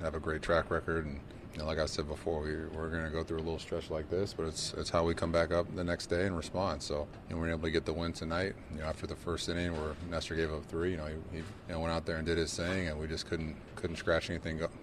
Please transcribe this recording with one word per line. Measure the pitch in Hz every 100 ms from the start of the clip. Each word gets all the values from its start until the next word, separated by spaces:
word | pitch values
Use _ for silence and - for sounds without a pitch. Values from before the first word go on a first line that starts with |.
have | 80
a | 78
great | 80 78
track | 80 82 76
record, | 82 90 82 76
and, | 71 - - -
you | 76
know, | 78
like | 78
I | 78
said | - 76
before, | 76 85 80
we, | 76 78 80 80
we're | 80
gonna | 82 80
go | 80
through | 80 80
a | 80
little | 80
stretch | - 85 78
like | 80 76
this, | 87 101
but | - 80
it's, | 78 -
it's | - -
how | 85
we | 85
come | 82 85
back | 85 82
up | 85 82 85
the |
next | 87 87 -
day | 87 95
and | 85
respond. | - 90 95 73
So, | - 76 73 - -
you |
know, | 82
we | 82
were |
able | 82
to | 82
get | 80
the | 78
win | 80 85
tonight. | 82 80 85 98 - -
You | 76
know, | 78
after | - -
the |
first | 78 - 80 -
inning | 87 87
where | 80 78 76 85
Nestor | 82 -
gave | 80 80
up | 76
three, | 71 82 90
you | 87
know, | 76
he, | 80 -
he, | 80
you | 80 - -
know, | 82
went | 82
out | 82 82
there | 82
and | 80
did | 82
his | 78 -
thing, | 87 95 85
and | 76
we | 78
just | 78 -
couldn't, | 82 78 71 - -
couldn't | 87 82
scratch | - 82 -
anything | 82 82 80
up, | 82 -